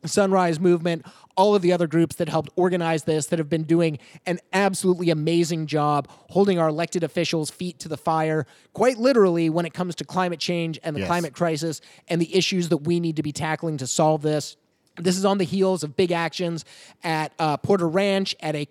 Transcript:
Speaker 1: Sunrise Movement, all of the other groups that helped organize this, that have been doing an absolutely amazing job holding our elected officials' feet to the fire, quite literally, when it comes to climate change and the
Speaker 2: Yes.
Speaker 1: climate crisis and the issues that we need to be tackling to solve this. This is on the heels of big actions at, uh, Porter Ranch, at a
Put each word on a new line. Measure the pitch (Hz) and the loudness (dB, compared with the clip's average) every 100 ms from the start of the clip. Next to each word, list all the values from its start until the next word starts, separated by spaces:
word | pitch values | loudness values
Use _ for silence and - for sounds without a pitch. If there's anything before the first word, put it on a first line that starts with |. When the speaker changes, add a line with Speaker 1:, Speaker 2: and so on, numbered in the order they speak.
Speaker 1:
Sunrise | 160 - 196 190 180 156 | -2 0 2 4 2 2
Movement, | 180 175 170 170 - - _ - | 2 2 0 -4 -8 -20 _ 2
all | 202 | 4
of | 208 | 4
the | 175 | 4
other | 175 170 | 2 2
groups | 156 165 - | 2 0 0
that | 165 | -2
helped | 160 147 | -2 -4
organize | - 180 180 165 165 | 0 0 2 0 -2
this, | 156 156 147 | 0 -2 0
that | 170 | -4
have | 151 | -2
been | 165 | -2
doing | 160 165 170 147 - - - | 2 2 2 -2 -12 -14 -6
an | 175 _ | -6 _
absolutely | 185 196 190 190 180 175 | 0 2 2 0 2 2
amazing | 160 151 170 165 165 156 | 0 2 2 0 -2 -2
job | 151 147 147 135 - _ | 0 2 0 -2 -12 _
holding | 180 196 180 | 0 2 4
our | 160 | 2
elected | 151 170 185 | 0 -4 -2
officials' | 165 - 165 165 151 | -4 -2 -2 -2 -4
feet | - 180 - | -8 -10 -10
to | 170 | -10
the | 156 | -6
fire, | - 160 160 156 143 - _ | -2 0 0 -2 -4 -10 _
quite | - 226 247 | 0 0 2
literally, | 240 262 190 170 165 | 4 6 6 4 0
when | 160 | 0
it | 170 | -2
comes | - 180 | -4 -6
to | 165 | -6
climate | 151 185 185 165 | -6 -2 -2 -2
change | - 175 165 156 | -4 -2 -2 -6
and | 170 | -6
the | 151 | -4
Speaker 2:
Yes. | 95 | -2
Speaker 1:
climate | 175 165 | -2 -2
crisis | 123 170 160 165 147 - - _ | -2 -2 -2 -4 -8 -12 -20 _
and | 170 | -2
the | 165 185 | 0 0
issues | 175 190 175 | 0 0 0
that | 165 | 0
we | 151 175 | 0 0
need | 170 156 | 0 -4
to | |
be | 151 | -4
tackling | 143 160 156 165 151 | -4 -4 -4 -4 -6
to | 131 | -6
solve | - 156 156 | 2 2 2
this. | 151 151 - - _ _ _ - | 0 -2 -4 -14 _ _ _ -6
This | 170 185 | -2 0
is | |
on | 196 196 | 0 0
the | |
heels | 170 190 190 185 | -2 0 0 0
of | 151 139 | -6 -2
big | 185 | 0
actions | 170 165 - 175 165 - - - - | 0 -4 -4 -6 -6 -10 -20 -20 -12
at, | 170 160 151 _ | -4 -4 -4 _
uh, | 156 143 | -2 -2
Porter | - 202 175 | 0 2 2
Ranch, | 165 202 196 196 - | 0 0 0 -2 -6
at | 160 | -6
a | 151 147 | -6 -6